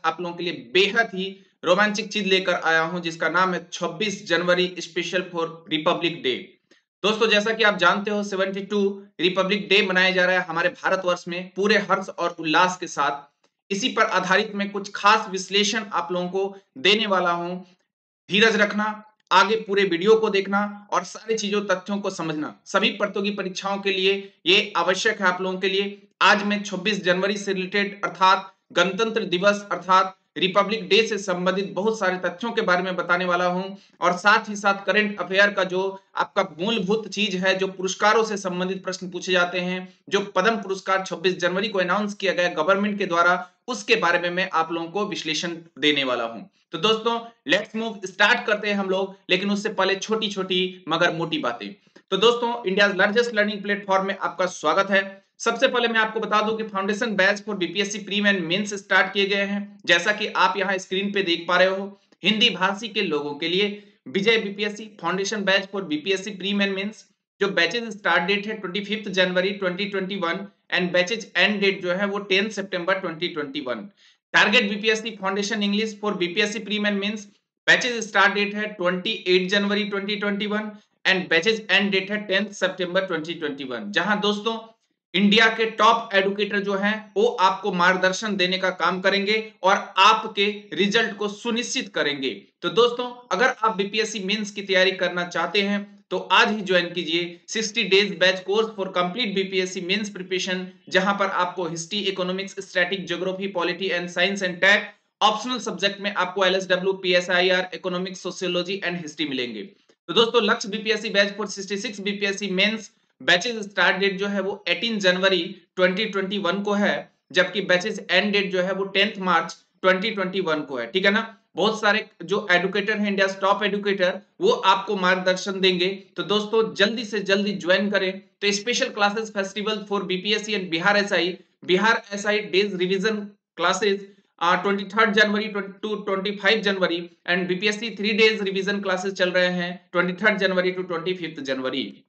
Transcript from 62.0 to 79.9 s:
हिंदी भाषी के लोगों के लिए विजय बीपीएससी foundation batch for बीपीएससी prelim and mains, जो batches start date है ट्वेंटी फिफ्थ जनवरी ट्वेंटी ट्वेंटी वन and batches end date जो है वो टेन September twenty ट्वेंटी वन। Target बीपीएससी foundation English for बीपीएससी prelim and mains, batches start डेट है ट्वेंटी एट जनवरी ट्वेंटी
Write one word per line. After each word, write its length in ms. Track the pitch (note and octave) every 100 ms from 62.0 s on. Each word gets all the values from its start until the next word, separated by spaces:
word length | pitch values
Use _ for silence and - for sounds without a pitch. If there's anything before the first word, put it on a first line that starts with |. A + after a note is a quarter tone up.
| _ _
हिंदी 260 | F#3 G#3+ A#3+
भाषी 380 | F3 F#3+ G3+ A#3
के 140 | G#3+
लोगों 320 | F#3 D3 D3 C#3
के 120 | E3
लिए 240 | F3+ G3+ - - _ C3
विजय 300 | F3 G3+ A3
बीपीएससी 520 | G3 G3+ G#3 G#3 A3 -
foundation 440 | E3+ F#3 G3 G#3 F#3+
batch 200 | G3 G3
for 120 | G3
बीपीएससी 480 | E3+ D3+ F#3+ F#3+ G#3+
prelim 300 | F#3+ F#3+ G3+ G3
and 120 | F#3+
mains, 240 | G#3 A3 - _ _ -
जो 80 | G3
batches 400 | E3+ E3 A#3 A3+
start 340 | G3+ F3+ E3+
date 240 | F3+ G3+ G#3
है 100 | A3
ट्वेंटी 240 | F3+ G3+ G3+
फिफ्थ 240 | G#3+ G#3
जनवरी 420 | F3+ F#3 F3+ F#3+
ट्वेंटी 320 | G3+ F#3 F3+ G3+
ट्वेंटी 300 | G3 F#3 G3
वन 300 | E3+ F#3 G3+ _ - E3+
and 180 | F3+ F3+
batches 300 | F3+ A3+ - F3
end 240 | F#3+ G#3
date 180 | G3 F3
जो 120 | F3+
है 120 | F3+ G3+
वो 140 | G3+ G3
टेन 200 | F#3+ A3
September 500 | G3+ G3 F3+ F3 F#3+
twenty 280 | F#3 D#3+ E3+
ट्वेंटी 340 | D3+ C#3+ C#3+
वन। 280 | B2+ A2+ G2+ _ _ _ _
Target 300 | E3+ G3+ B3
बीपीएससी 480 | G3+ G#3 A3 G#3+ A3+ -
foundation 400 | F#3+ G3+ G3 A3
English 300 | G3+ G3+ A3 -
for 100 | G#3 F3+
बीपीएससी 420 | F3 G#3 G#3 A3
prelim 260 | G3+ G#3 G#3
and 140 | G3
mains, 180 | G3+ A3 - _ _ _ -
batches 400 | C4 C4 A#3 G#3
start 260 | G3+ G3
डेट 200 | G3+ G3+ G#3
है 120 | G#3+
ट्वेंटी 400 | - F3 F#3 A3 G#3+ F3+
एट 220 | F#3 F#3
जनवरी 340 | G3+ G3+ G#3
ट्वेंटी 320 | G3+